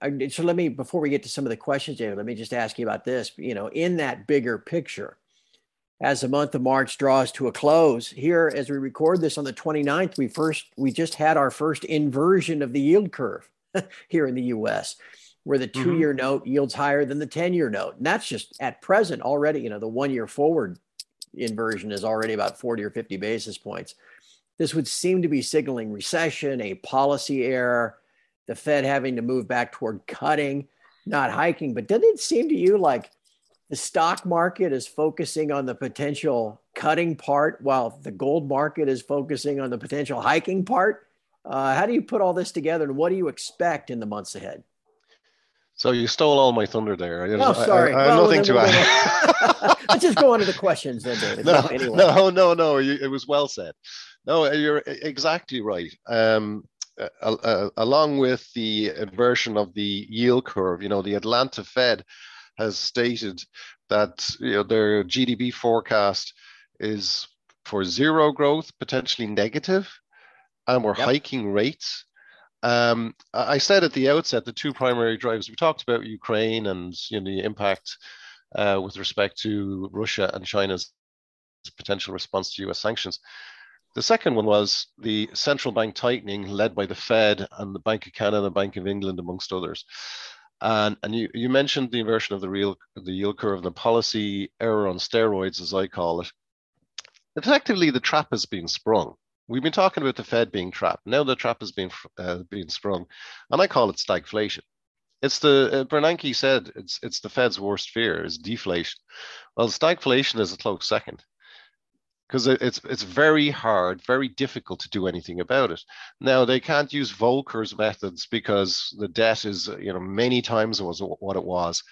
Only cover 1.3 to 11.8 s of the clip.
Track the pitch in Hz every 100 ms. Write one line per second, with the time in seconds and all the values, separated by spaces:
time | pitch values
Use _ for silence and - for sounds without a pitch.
1.3 | - 135 110 - 139 - 123 110 101 110
2.3 | 113 113 123 113 - 113 104 - 127 107
3.3 | - 107 104 104 151 175 175 139 113 101
4.3 | 147 120 107 - 170 135 - - - _
5.3 | _ _ _ _ _ _ - 139 135 127
6.3 | 143 143 139 127 135 127 - 139 131 123
7.3 | - 127 - 147 160 160 120 - - 147
8.3 | 170 160 143 131 143 135 123 160 185 156
9.3 | 151 139 117 165 151 143 156 190 - 120
10.3 | - 156 151 - - 135 120 165 - 156
11.3 | 156 135 - 156 143